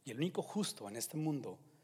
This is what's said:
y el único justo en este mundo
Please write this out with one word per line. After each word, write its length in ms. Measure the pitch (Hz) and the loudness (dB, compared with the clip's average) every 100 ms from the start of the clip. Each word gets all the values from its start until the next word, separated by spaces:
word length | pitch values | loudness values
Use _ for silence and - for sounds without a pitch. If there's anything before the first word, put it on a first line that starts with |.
y 60 | 135 | -8
el 80 | 120 | 0
único 240 | 175 185 | 2 2
justo 460 | - 214 202 - 101 | 0 0 0 -2 -6
en 80 | 113 | -4
este 200 | - 156 | -2 2
mundo 420 | 156 143 107 92 - - | 2 2 0 -8 -14 -20